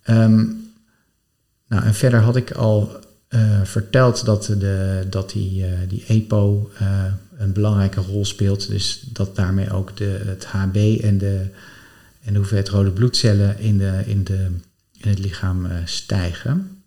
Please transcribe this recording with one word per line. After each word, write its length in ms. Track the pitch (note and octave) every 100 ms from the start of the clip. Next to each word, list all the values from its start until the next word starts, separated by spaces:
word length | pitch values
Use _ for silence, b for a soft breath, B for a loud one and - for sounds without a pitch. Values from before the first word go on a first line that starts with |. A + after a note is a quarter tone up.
Ehm, 440 | - A2 A2 A2 A2 - - _ _ _ _ _ _ _ _ _ _
nou, 160 | A2+
en 100 | A2+
verder 260 | G#2 C3 A#2
had 160 | A2 B2
ik 160 | B2
al, 480 | - A2+ G#2 G#2 - - _ _
eh, 340 | A#2 A2 G#2
verteld 640 | F#2+ - - C#3 B2+ A#2 -
dat 200 | G#2 -
de, 600 | G#2 G2 F#2+ F#2+ F#2+ F#2+
dat 220 | F#2+ F#2+
die, 340 | G#2 F#2+ F#2+ F#2
eh, 40 | F2+ F#2
die 160 | G2 -
epo, 640 | A2 G#2+ G#2+ G2+ G2+ G#2 -
eh, 260 | G2 G2 F#2+ G2 - D3
een 160 | G2
belangrijke 480 | G2 G#2 G#2 G2 -
rol 240 | F#2+ G2+ G2
speelt. 420 | - G2 G2 -
Dus 340 | G2+ - - C3
dat 220 | A#2 G2 -
daarmee 360 | F#2 F#2+ F#2+
ook 260 | F#2+ F#2+ -
de, 240 | G2+ G2 G2+
het 200 | F#2+ -
H 120 | G2+ F#2+
B 40 | F#2+
en 420 | G#2+ A2 G2 G2
de, 280 | G2 G2 F#2+ B B B B B B _
en 100 | A2+
de 40 | G2+
hoeveelheid 320 | G2 G2+ G2
rode 220 | G2 G2
bloedcellen 680 | F#2 B2 - A#2 G2+ G2+ G2
in 180 | A2 G2
de, 240 | G2 F#2+ -
in 180 | G2+
de, 240 | F#2 F#2+ F#2 F2 - _ _ _
in 120 | G2+
het 100 | G2
lichaam, 460 | G2 F2 F#2+ F#2 F2+
eh, 60 | F2 F2
stijgen. 920 | - - G#2 F2 E2+ B2 E3 F#3+ -